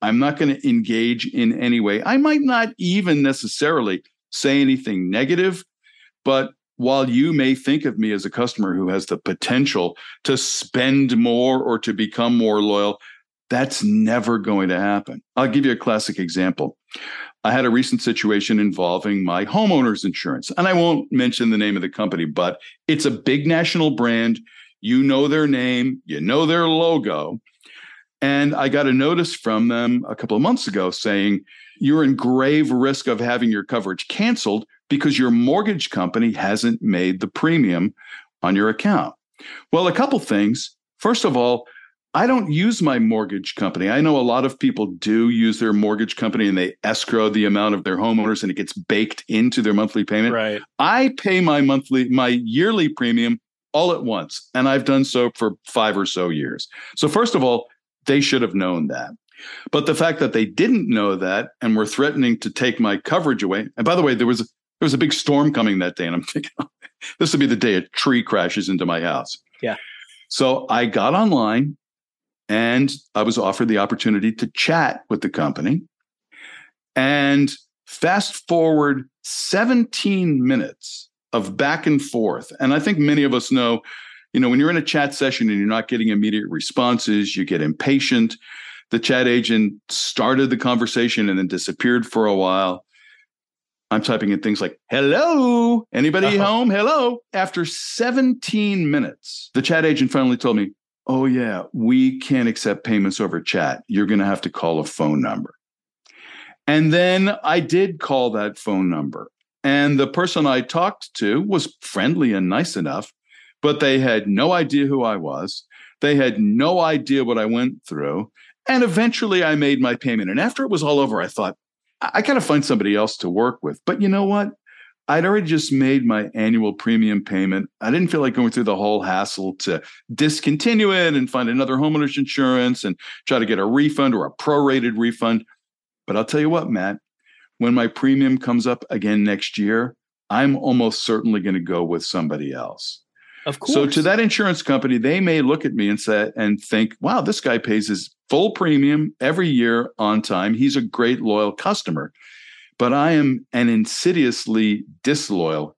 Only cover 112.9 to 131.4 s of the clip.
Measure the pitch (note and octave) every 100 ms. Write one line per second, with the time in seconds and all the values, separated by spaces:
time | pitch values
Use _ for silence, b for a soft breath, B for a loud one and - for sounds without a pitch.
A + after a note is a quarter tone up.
112.9 | D#3+ - _ _ b b b D3 D3 C#3+
113.9 | C3+ C3 A2 G#2 G2+ D3+ F3+ D3 C#3+ C#3
114.9 | C#3 A#2 G2+ D#2 C#2 F#2 - - B B
115.9 | B C#3+ C#3+ C3+ G#2 G#2 A2 D3+ F3+ E3
116.9 | D3+ A#2+ C#3 A#2+ A#2 A2 A#2 B2+ - -
117.9 | D#2 C#2+ D#2+ A2 _ b b - B3+ A#3+
118.9 | F3 A#3 A#3 A3 F#3 E3 D3+ C#3+ C#3 B2+
119.9 | A#2 C3+ A2+ F#2 A2 G#3+ B3 C4+ F3+ D3
120.9 | C#3+ C3+ G#2+ F2+ - G2 - _ _ _
121.9 | - - - A3 C4+ D#3 D3 C#3 A#2 G2
122.9 | G#2 G#2+ - F2+ F2+ B2 A#2+ - - -
123.9 | A#3+ G3+ G3 G3 G3+ G3+ - _ B B
124.9 | B - D3+ F#3 G#3 E3 D#3 D3+ C3+ C3+
125.9 | C#3 A#2+ G#2+ G#2+ A2+ A2 A2+ G#2+ G2+ -
126.9 | A2+ A2 G#2 G2 F#2+ F#2+ F#2+ G2+ - A2
127.9 | D3+ F3 D#3+ C3+ A#2+ A#2 B2 G#2+ G2 G#2
128.9 | G#2 F#2 F#2 G2 - F#2+ F#2 - D#2+ B
129.9 | B - A#2 D3+ D3+ - D3 A#3 A3+ G#3
130.9 | F#3+ E3+ C#3+ B2+ C3